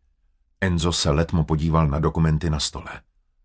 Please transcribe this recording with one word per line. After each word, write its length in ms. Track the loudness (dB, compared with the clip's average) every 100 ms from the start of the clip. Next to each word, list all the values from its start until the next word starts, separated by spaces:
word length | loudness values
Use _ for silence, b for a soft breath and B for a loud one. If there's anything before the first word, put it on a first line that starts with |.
| _ _ _ _ _ _
Enzo 320 | -2 0 0
se 180 | 0 0
letmo 340 | 0 2 0
podíval 440 | 0 0 2 2 2
na 100 | 2
dokumenty 520 | -2 2 2 2 -2
na 100 | -4
stole. 420 | -4 -8 -16 -18 _ _ _ _